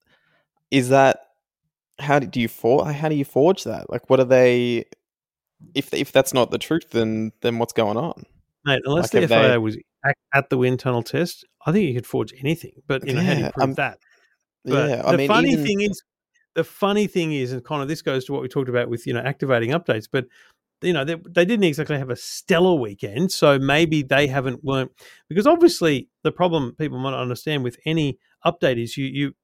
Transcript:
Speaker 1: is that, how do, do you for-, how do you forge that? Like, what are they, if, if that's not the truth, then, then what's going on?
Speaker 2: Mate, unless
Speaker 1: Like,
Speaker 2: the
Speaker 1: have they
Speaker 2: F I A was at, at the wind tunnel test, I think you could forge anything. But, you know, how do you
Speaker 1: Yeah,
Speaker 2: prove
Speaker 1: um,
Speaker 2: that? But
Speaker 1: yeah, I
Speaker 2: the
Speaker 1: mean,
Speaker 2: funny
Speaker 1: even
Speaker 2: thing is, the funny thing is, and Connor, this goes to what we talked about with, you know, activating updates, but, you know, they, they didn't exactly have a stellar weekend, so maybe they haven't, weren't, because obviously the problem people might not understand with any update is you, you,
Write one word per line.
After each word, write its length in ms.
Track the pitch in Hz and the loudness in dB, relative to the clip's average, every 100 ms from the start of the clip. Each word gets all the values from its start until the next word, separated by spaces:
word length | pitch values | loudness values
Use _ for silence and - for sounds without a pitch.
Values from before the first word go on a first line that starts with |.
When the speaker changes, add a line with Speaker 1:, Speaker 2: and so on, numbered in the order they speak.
| _ _ _ _ _ _ _ | _ _ _ _ _ _ _
Speaker 1:
is 200 | 135 123 | 0 4
that, 320 | 135 135 - - _ _ _ _ _ _ - | 4 4 2 -6 _ _ _ _ _ _ -8
how 200 | 143 143 | 0 0
do, 80 | 131 | 0
do 120 | 123 | -2
you 100 | 113 | -4
for-, 420 | - 113 139 156 | -2 0 2 0
how 160 | 143 156 | -4 -2
do 80 | 151 | -2
you 80 | |
forge 400 | 143 131 156 196 | -2 2 2 2
that? 260 | - 110 50 | -4 -10 -8
Like, 200 | 120 - | -8 2
what 100 | 131 | 2
are 60 | 127 | 6
they, 600 | 127 127 120 120 117 - - _ _ _ _ _ _ - | 6 6 4 0 -2 -6 -14 _ _ _ _ _ _ -10
if, 200 | - - | -8 -6
if 180 | - 135 | -6 0
that's 220 | 139 135 | 0 2
not 180 | 131 117 | 2 0
the 60 | - | -2
truth, 320 | - 160 - | -2 -4 -2
then, 400 | 117 110 110 110 - | -2 -2 -2 -6 -4
then 180 | 120 117 | -4 -2
what's 140 | 120 | -2
going 220 | - 107 110 | 0 0 -2
on? 300 | 160 - - _ _ _ 147 | -4 -8 -18 _ _ _ -2
Speaker 2:
Mate, 160 | 131 135 | -2 0
unless 200 | 156 175 | -2 0
Speaker 1:
Like, 60 | |
Speaker 2:
the 100 | - | 2
Speaker 1:
have 80 | 165 | 4
they 60 | 113 | 4
Speaker 2:
F 160 | 127 | 4
I 20 | |
A 80 | 120 | 4
was 160 | 110 110 - _ | 0 -6 -12 _
at, 140 | 139 - _ | -4 -4 _
at 160 | 139 - | -2 0
the 80 | 131 | 0
wind 220 | 127 127 | 0 0
tunnel 220 | 131 120 | -2 -2
test, 440 | 113 139 175 - _ _ - | -2 -4 -4 -8 _ _ 0
I 60 | |
think 160 | 196 170 | 2 2
you 80 | 123 | -2
could 100 | - | -4
forge 280 | 131 110 - | -4 -4 -6
anything. 360 | 135 160 - - - | -4 -4 -8 -12 -6
But, 200 | 135 139 | -4 -2
you 60 | |
know, 80 | 131 | -2
how 100 | 180 | 0
do 60 | 151 | 0
you 80 | - | -2
Speaker 1:
Yeah, 60 | |
Speaker 2:
prove 120 | - | -2
Speaker 1:
um, 100 | 135 135 | -2 -2
Speaker 2:
that? 240 | 135 - _ _ _ _ _ _ - | -6 -8 _ _ _ _ _ _ -2
But 240 | 139 143 | 0 0
Speaker 1:
yeah, 120 | 120 - | 0 2
I 60 | |
Speaker 2:
the 40 | 170 | 2
Speaker 1:
mean, 80 | 139 | 4
Speaker 2:
funny 220 | 220 - | 4 4
Speaker 1:
even 140 | 247 220 | 2 0
Speaker 2:
thing 160 | 202 | -2
is, 220 | 208 190 - _ _ _ _ - | -2 -4 -12 _ _ _ _ -6
the 100 | 156 | -6
funny 420 | - 196 208 208 | -2 0 2 0
thing 240 | 185 160 | 0 -2
is, 220 | 147 123 | -2 -4
and 100 | 127 | -6
Connor, 220 | - 151 139 | -6 -6 -6
this 160 | 156 | -6
goes 240 | - 135 131 | -4 -4 -4
to 80 | |
what 80 | 139 | -6
we 80 | 131 | -4
talked 200 | 143 127 | -4 -2
about 200 | 120 117 | -2 -2
with, 180 | 117 139 | -6 -6
you 60 | |
know, 80 | 120 | -4
activating 500 | 123 - 139 120 117 | -4 -4 0 0 0
updates, 360 | 160 - 113 - | -2 -2 -4 -4
but, 140 | 135 120 _ _ _ _ _ | -6 -6 _ _ _ _ _
you 100 | 170 | -2
know, 140 | 165 139 | -2 -2
they, 100 | 165 170 | -6 -2
they 160 | 175 180 | 0 2
didn't 180 | 233 | 2
exactly 340 | 180 143 147 147 | 0 0 -4 -4
have 120 | 131 | -6
a 60 | 123 | -8
stellar 640 | - - - 170 185 165 | -12 -8 -2 2 4 2
weekend, 520 | 110 101 107 110 180 | -2 -8 -8 -4 -4
so 260 | - 151 139 | 2 2 4
maybe 460 | 135 147 165 156 | 2 2 2 0
they 240 | 131 135 147 | 2 2 2
haven't, 360 | 135 131 120 | 0 -4 -6
weren't, 280 | 135 135 127 _ - - - | -4 -4 -4 _ -20 -20 -6
because 180 | 170 240 | 0 4
obviously 600 | 339 330 - 165 135 - _ | 6 4 4 0 0 -4 _
the 80 | 156 | -4
problem 440 | 147 180 165 120 - | 0 0 0 -4 -6
people 220 | 151 127 | -8 -6
might 120 | 135 | -6
not 100 | 131 | -6
understand 420 | 123 120 - 151 | -6 -6 -6 -4
with 160 | 123 - 156 | -4 -6 -4
any 340 | 160 147 123 _ _ 165 | -2 -2 -4 _ _ -4
update 360 | 175 160 117 | 0 0 0
is 160 | 117 - | -4 -6
you, 80 | 135 | -6
you, 280 | 135 143 - | -4 -6 -6